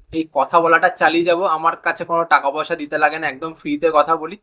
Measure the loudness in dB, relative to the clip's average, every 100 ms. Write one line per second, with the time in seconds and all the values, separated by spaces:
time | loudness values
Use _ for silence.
0 | _ -8 -4 -2 2 2 4 4 2 2
1 | 2 2 0 0 0 0 -2 -2 -4 -6
2 | -2 -2 2 2 2 -2 -4 -6 -6 -2
3 | 0 0 -6 -6 -10 -10 -8 -2 2 2
4 | 2 0 -4 -14